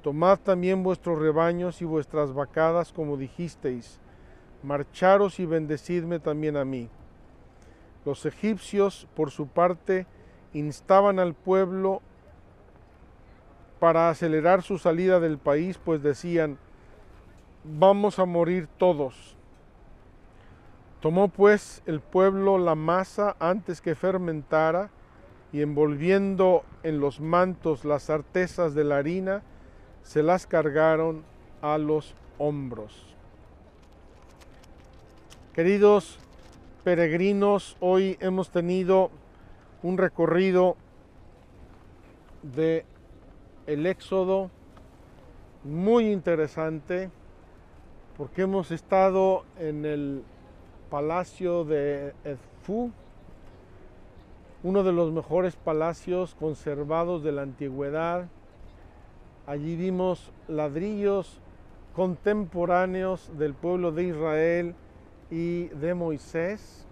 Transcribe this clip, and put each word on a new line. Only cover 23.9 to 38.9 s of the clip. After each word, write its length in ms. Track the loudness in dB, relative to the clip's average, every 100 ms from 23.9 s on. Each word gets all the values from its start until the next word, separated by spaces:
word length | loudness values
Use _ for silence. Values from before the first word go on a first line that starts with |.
fermentara, 960 | -2 -2 -2 -4 -6 0 2 2 0 -4 -14 -20 -20 -20 -20 -10
y 80 | -4
envolviendo 1000 | -2 2 0 2 2 2 2 2 4 4 0 -8
en 160 | -4 -2
los 220 | -2 -4
mantos 640 | 0 2 2 -2 -4 -4
las 240 | -2 -4 -2
artesas 680 | -6 -2 -4 -2 -2 -2
de 80 | 0
la 140 | 0 0
harina, 460 | -2 -4 -4 -6 -8 -20 -20 -20 -20 -20
se 200 | -4 0
las 220 | 2 0
cargaron 800 | 0 0 0 4 4 4 0 -6 -14 -20 -20 -8
a 160 | -4 -2
los 380 | 0 -2 -4 -20 -20 -6
hombros. 800 | -4 -4 -8 -10 -14 -18 -20 -20 -20 -20 -20 -20 -20 -20 -20 -20 -20 -20 -20 -20 -20 -20 -20 -20 -20 -20 -20 -20 -20 -20 -10
Queridos 640 | 0 2 6 8 6 2 -20 -20 -20 -20 -20 -20 -4
peregrinos, 960 | 0 2 2 2 2 2 2 2 -2 -2
hoy 380 | 2 4 2 -2
hemos 300 | -2 -2 -2
tenido 600 | -2 0 -2 4